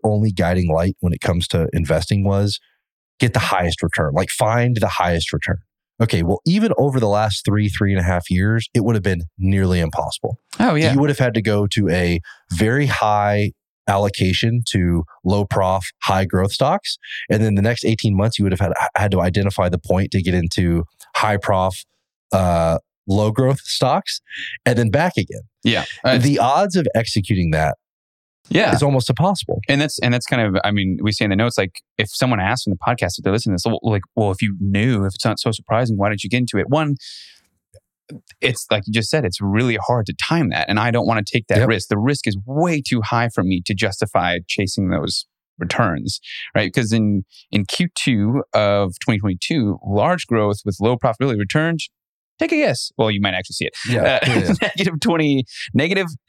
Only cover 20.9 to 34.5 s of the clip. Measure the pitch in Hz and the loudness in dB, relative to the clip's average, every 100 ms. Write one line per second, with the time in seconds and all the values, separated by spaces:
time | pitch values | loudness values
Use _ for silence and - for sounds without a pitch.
20.9 | _ - - 107 104 - 95 92 95 - | _ -8 -2 0 0 0 0 0 -4 -14
21.9 | _ _ _ - 95 90 85 82 80 _ | _ _ _ -2 0 2 2 2 0 _
22.9 | _ - 98 107 107 131 139 - - 131 | _ -2 0 2 2 2 0 -4 -2 0
23.9 | 170 - - - - - - - 117 117 | 0 -2 -10 -12 -14 -14 -6 -2 2 2
24.9 | 135 180 - 92 - - _ 117 101 - | 2 0 -2 -4 -6 -16 _ 0 0 -2
25.9 | - 123 123 127 143 120 147 202 180 147 | -4 0 2 2 2 2 2 2 0 0
26.9 | 110 117 110 92 98 82 78 78 - _ | 0 -2 -2 0 0 0 0 0 -2 _
27.9 | _ _ _ _ _ - - 214 113 143 | _ _ _ _ _ -2 2 2 2 2
28.9 | 131 - 120 180 185 - - - 139 151 | 2 2 2 2 0 -4 -6 0 0 0
29.9 | - 123 120 - 127 107 95 104 101 95 | 0 0 0 0 0 2 2 0 0 0
30.9 | 90 107 101 107 95 87 - 92 - - | 0 0 0 0 2 2 0 -2 -4 -12
31.9 | - 104 - 127 107 95 120 - 95 - | -6 -4 0 0 2 0 -2 -2 -4 -2
32.9 | 123 90 - 95 107 113 90 117 107 117 | -2 -2 -2 0 0 0 -2 -2 -2 0
33.9 | 104 - - 104 92 110 | -2 -2 -2 0 0 -2